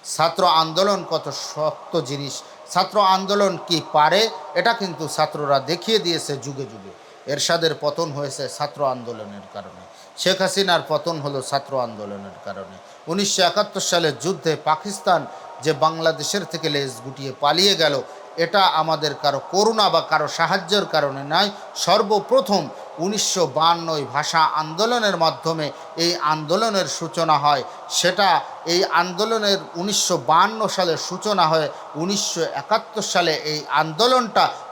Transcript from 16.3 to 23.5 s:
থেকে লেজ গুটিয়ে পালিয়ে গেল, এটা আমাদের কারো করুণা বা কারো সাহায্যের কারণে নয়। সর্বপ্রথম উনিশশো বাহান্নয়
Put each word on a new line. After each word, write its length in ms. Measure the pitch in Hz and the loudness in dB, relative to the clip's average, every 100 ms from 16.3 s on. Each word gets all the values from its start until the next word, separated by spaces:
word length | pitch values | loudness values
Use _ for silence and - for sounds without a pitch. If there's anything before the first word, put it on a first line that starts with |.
| 202 | -4
থেকে 240 | 170 160 156 | -4 -4 -2
লেজ 240 | 143 139 120 | -2 -4 -8
গুটিয়ে 280 | 127 131 135 131 | -12 -10 -10 0
পালিয়ে 340 | 143 160 196 | 2 4 4
গেল, 280 | 175 156 139 - - - - | 6 2 2 -4 -14 -14 -4
এটা 260 | 165 202 | 2 4
আমাদের 520 | 185 156 160 156 151 | 4 4 0 0 -2
কারো 260 | 135 143 139 - | 0 0 0 0
করুণা 400 | 180 214 220 196 | 2 4 4 4
বা 100 | 160 | 4
কারো 280 | - 156 151 | 2 0 0
সাহায্যের 580 | - 165 190 170 202 180 | 0 0 0 0 0 2
কারণে 380 | 156 143 135 | 0 0 -4
নয়। 260 | 139 165 202 - - | -2 0 0 -2 -14
সর্বপ্রথম 960 | - - 202 202 208 202 262 262 196 143 - - - | -6 2 2 4 0 4 2 4 0 0 -10 -16 -6
উনিশশো 480 | 180 208 - 190 | -4 -2 -2 0
বাহান্নয় 580 | 156 | 0